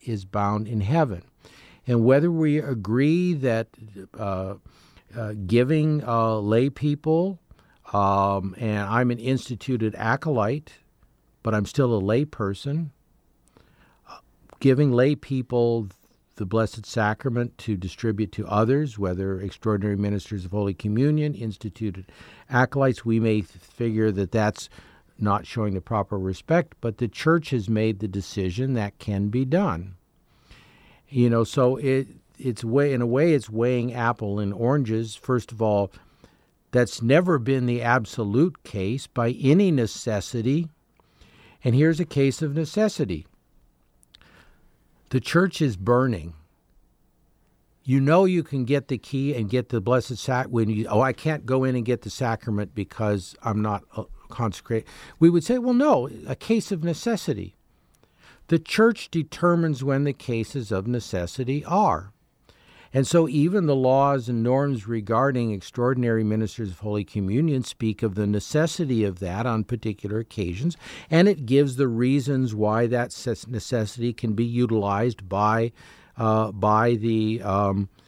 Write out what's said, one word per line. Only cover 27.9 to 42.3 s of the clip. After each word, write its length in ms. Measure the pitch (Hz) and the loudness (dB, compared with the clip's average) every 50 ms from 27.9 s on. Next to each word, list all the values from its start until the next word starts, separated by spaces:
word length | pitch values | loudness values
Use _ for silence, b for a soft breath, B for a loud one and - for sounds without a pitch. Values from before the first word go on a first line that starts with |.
| 107 95 | 0 -2
the 80 | 110 101 | -6 -4
decision 640 | 92 101 92 - - 104 95 92 85 110 131 135 131 | -4 -6 -6 -4 -4 -2 -2 -2 -2 -2 -2 -2 -2
that 240 | 117 104 101 - _ | -2 -2 -4 -8 _
can 300 | - 107 101 98 101 104 | -6 -4 -2 0 -2 0
be 160 | 104 127 135 | 0 -2 -2
done. 500 | 131 151 185 208 156 90 80 92 95 92 - _ _ _ _ _ b b b b b b b b b b b b b b b b _ | 0 0 0 0 0 -2 -4 -8 -12 -16 -20 _ _ _ _ _ b b b b b b b b b b b b b b b b _
You 220 | 143 127 120 120 | 0 2 2 4
know, 140 | 117 117 113 | 4 2 0
so 320 | - - 147 127 123 131 | 0 2 2 4 4 2
it, 320 | - 147 135 131 131 135 - - - _ _ _ | 2 0 0 0 0 -2 -4 -12 -20 _ _ _
it's 280 | - 131 127 113 - 117 | -8 -6 -6 -6 -4 -4
way, 280 | 113 117 139 143 143 | 0 2 2 2 2
in 80 | 135 120 | 2 0
a 60 | 120 | 0
way, 260 | 117 120 135 160 175 | 0 2 2 4 4
it's 160 | 156 135 107 107 | 4 2 0 -4
weighing 460 | 107 113 117 123 127 123 120 123 117 | -2 0 0 2 2 0 -2 -4 -4
apple 460 | 127 117 117 120 - 113 101 101 104 | -2 -2 -2 -2 -2 -4 -4 -2 -2
and 120 | 104 98 | -2 -4
oranges. 600 | 101 95 117 123 139 147 131 107 110 113 117 110 - | -2 -2 0 0 2 0 0 0 -2 -4 -4 -6 -10
First 380 | - - - 127 120 - - | -10 -4 -2 -2 -2 -2 -6
of 100 | 117 107 | -4 -2
all, 300 | 113 107 104 101 101 95 - - b b b b b b b b b b b b _ _ | 0 2 2 2 0 -2 -6 -18 b b b b b b b b b b b b _ _
that's 280 | - 123 123 - - - | 2 2 2 2 -2 -4
never 380 | 117 117 135 170 180 185 170 135 | 2 4 4 4 6 4 0 0
been 280 | 113 127 135 131 127 | 0 0 0 0 0
the 140 | 120 120 120 | 0 -2 0
absolute 840 | 117 117 123 131 110 - - - 110 101 101 127 165 180 147 - _ | 2 2 2 2 0 -4 -6 -4 -2 0 2 2 2 2 0 -8 _
case 420 | - - 101 92 101 123 135 - | -10 -6 -4 -4 -2 -4 -6 -8
by 240 | - _ 123 117 117 127 - | -8 _ -2 -2 -2 -2 0
any 300 | - 131 151 190 208 185 | 2 4 4 6 4 4
necessity. 1000 | 160 131 117 104 - - - 123 107 101 - - - 120 107 123 139 165 170 156 - _ _ _ _ _ b b b b b b b b b b b b | 2 2 0 -2 -4 -6 -6 -4 -4 -4 -4 -6 -6 -4 -2 0 0 0 -2 -6 -10 _ _ _ _ _ b b b b b b b b b b b b
And 140 | - 127 117 | 0 2 4
here's 240 | 135 151 160 160 151 | 4 4 4 4 2
a 40 | 175 | -2
case 380 | - - 143 139 139 | -2 2 2 2 2